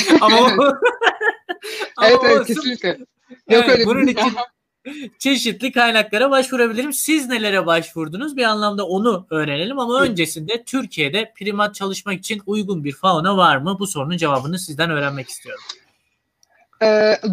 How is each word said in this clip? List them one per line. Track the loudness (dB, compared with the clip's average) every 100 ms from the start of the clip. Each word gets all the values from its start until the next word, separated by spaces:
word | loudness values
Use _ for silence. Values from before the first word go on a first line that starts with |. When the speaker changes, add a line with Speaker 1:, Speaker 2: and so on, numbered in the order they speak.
| 4
Speaker 1:
<laughs> | 6
Ama | 6 6
o-, | 6
Speaker 2:
<laughs> | 4 2 2 0 0 0 0 -2 -4 -10 -14 -12 -10 -10 2
Speaker 1:
ama | 6
Speaker 2:
Evet, | 6 6
evet, | 2
Speaker 1:
olsun. | 0
Speaker 2:
kesinlikle. | -2 -4 -4 -4
Yok | -6 -10 _ _ -20 2
Speaker 1:
Evet, | 4 6
Speaker 2:
öyle | 4
bir | 2
Speaker 1:
bunun | 2 2
Speaker 2:
dünya. |
Speaker 1:
için | 2 -2 -2 -8 _ _ _ -16 -14 -14 -6
çeşitli | -2 0 -2 -4 -4
kaynaklara | 0 2 2 0 0 2
başvurabilirim. | 2 0 0 0 0 -4
Siz | -6 -2 -2 -2
nelere | -4 0 0 2
başvurdunuz? | 0 -2 -8 -8 -8 -8 -2
Bir |
anlamda | -2 0 -2 -4 -4
onu | -2 0 -2 -4
öğrenelim | -4 -2 -2 -4 -4
ama | -2 0
Speaker 2:
Hı. |
Speaker 1:
öncesinde | 0 0 -2 -4 -8 -8
Türkiye'de | -4 -6 -6 -4 -2 -2 -4 -8
primat | -6 -2 -4 -4
çalışmak | -8 -6 -8 -8
için | -8 -8 -4
uygun | -4 -4 -4
bir | -6
fauna | -2 0 2 2 4
var | 4 4
mı? | 0 -4
Bu | -4
sorunun | -6 -4 -2
cevabını | 0 0 -2 -8
sizden | -8 -4 -2
öğrenmek | -2 -4 -6 -10
istiyorum. | -16 -16 -16 -16 -20 _ _ _ _ _ _ _ _ _ _
Speaker 2:
Ee, | 2 4 4 2 2